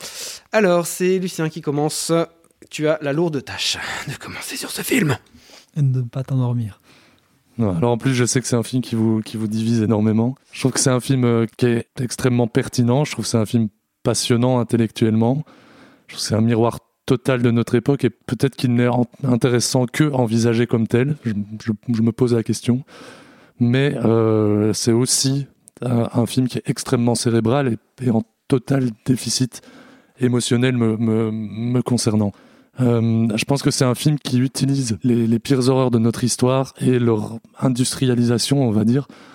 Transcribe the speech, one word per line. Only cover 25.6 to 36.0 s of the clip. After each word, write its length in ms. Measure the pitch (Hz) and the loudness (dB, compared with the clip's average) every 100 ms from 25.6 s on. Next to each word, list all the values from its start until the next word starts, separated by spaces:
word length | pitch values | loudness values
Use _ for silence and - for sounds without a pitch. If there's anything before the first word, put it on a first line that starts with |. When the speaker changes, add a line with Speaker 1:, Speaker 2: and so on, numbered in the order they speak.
| _ - | _ -10
Speaker 3:
un, 280 | 123 120 117 | -4 -2 0
un 120 | 123 117 | 0 0
film 220 | - 127 | 0 -2
qui 100 | 123 | -4
est 120 | - | -6
extrêmement 460 | 117 - 127 120 117 | -6 -2 0 2 0
cérébral 640 | 123 117 113 135 135 110 - - | 0 0 2 0 0 -4 -10 -6
et, 40 | 127 | -2
et 40 | |
en 140 | 113 110 _ - | 0 -2 _ -2
total 440 | 131 - 139 127 110 - | -2 0 0 -2 -4 -2
déficit 560 | 123 - - 127 - - - - - _ _ | -2 -2 -2 -4 -6 -20 -20 -20 -20 _ _
émotionnel 580 | 123 120 - 120 127 127 | -2 0 0 0 0 2
me, 200 | 113 110 | 0 0
me, 340 | 113 110 110 | 0 0 -2
me 500 | 110 104 104 117 123 | -4 -8 -8 -2 -2
concernant. 500 | 120 120 - 107 104 - _ _ _ - | 0 0 0 0 0 -4 _ _ _ -2
Euh, 480 | 127 117 113 113 113 107 | 2 2 2 2 0 -2
je 100 | - | -2
pense 180 | 139 | 0
que 80 | - | 0
c'est 140 | - 131 | 2 0
un 100 | 120 | 2
film 240 | 151 147 | 0 0
qui 180 | - 123 | 0 0
utilise 600 | 135 - 135 139 127 110 | 0 0 0 0 -2 -2
les, 220 | 127 120 113 | 0 2 2
les 140 | 113 | 0
pires 280 | - 135 123 | 0 0 2
horreurs 240 | 131 127 | 2 2
de 60 | |
notre 260 | 117 | 2